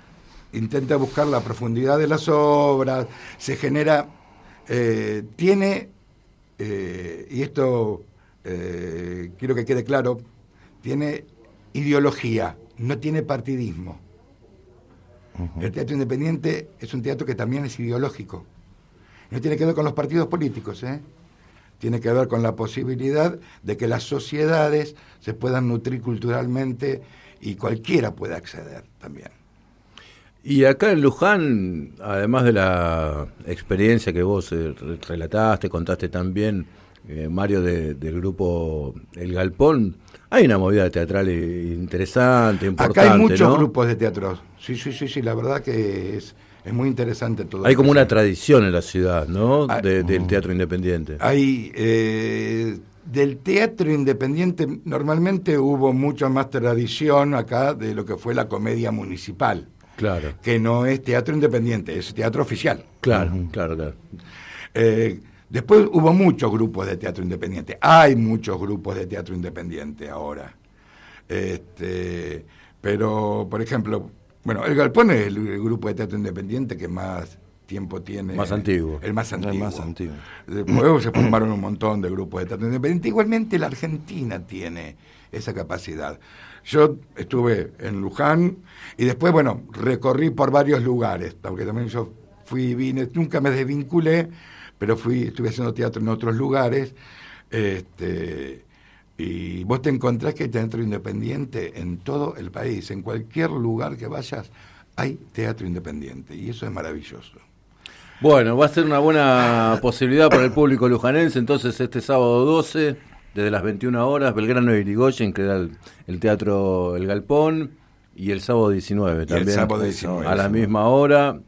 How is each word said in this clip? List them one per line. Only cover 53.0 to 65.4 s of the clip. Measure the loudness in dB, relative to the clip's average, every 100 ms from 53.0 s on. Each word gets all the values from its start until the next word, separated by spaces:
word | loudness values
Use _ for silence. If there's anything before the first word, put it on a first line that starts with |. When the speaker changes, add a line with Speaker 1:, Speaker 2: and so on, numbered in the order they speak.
| -6
Speaker 1:
del | 0 0 0
teatro | 0 2 0 0 0
independiente, | 2 2 0 -2 0 0 0 -4 -6
normalmente | -6 -4 0 0 2 0 0 2
hubo | 2 4 2
mucha | 2 0 0 0
más | 0 -2
tradición | -2 0 0 -2 -2 4 4 4 0
acá | -2 0 0
de | -2 -4 -4
lo |
que | -6 -6
fue | -4 -4
la | -2
comedia | -4 -2 -2 -2
municipal. | -4 -6 -10 -10 -2 -2 -2 -8 -20 _ -4
Speaker 3:
Claro. | -2 -2 -6 -6
Speaker 1:
Que | -2 0
no | 2 0 0
es | -2
teatro | -2 -2 0
independiente, | 2 2 2 0 -2 -4 -8
es | -8
teatro | -4 -2 0
oficial. | -2 -2 -2 -2 -8 _
Speaker 3:
Claro, | 2 2 2
Speaker 1:
Ujú. | -2 -4
Speaker 3:
claro, | -4 -4 -4
claro. | -6 -10 -16 -20 -20 -20 -18 -18 -6
Speaker 1:
Eh, | 2 4 4 0 -2 -12 -20